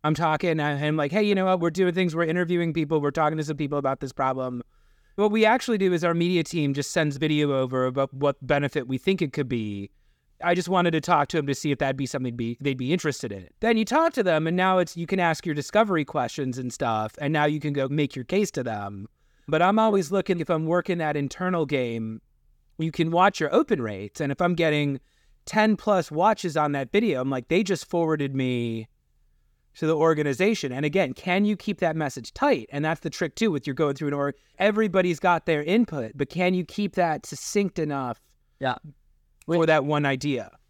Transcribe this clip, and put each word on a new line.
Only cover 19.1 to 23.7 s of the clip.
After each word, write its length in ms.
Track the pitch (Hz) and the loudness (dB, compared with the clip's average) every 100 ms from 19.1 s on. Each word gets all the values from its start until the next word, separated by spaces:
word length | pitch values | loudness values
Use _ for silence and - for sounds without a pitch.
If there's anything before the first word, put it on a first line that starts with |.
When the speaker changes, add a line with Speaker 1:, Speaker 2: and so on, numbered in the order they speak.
| _ _ _ - | _ _ _ -2
Speaker 1:
But 160 | 156 | 2
I'm 160 | 180 220 | 4 4
always 320 | 220 202 151 | 4 2 2
looking, 300 | 196 185 175 | -2 0 -2
if 100 | 151 | 0
I'm 160 | 160 160 | 0 2
working 320 | 175 170 175 | 0 0 -2
that 180 | 156 147 | -2 -2
internal 480 | 143 - 185 180 | -4 -4 -2 0
game, 560 | 147 139 123 113 110 110 _ _ _ _ _ - | 0 0 -2 -4 -6 -10 _ _ _ _ _ -6
you 120 | 160 | -6
can 220 | - 165 | 0 0
watch 260 | 170 190 - | 4 2 2
your 160 | 151 | 0
open 260 | 208 311 | 2 2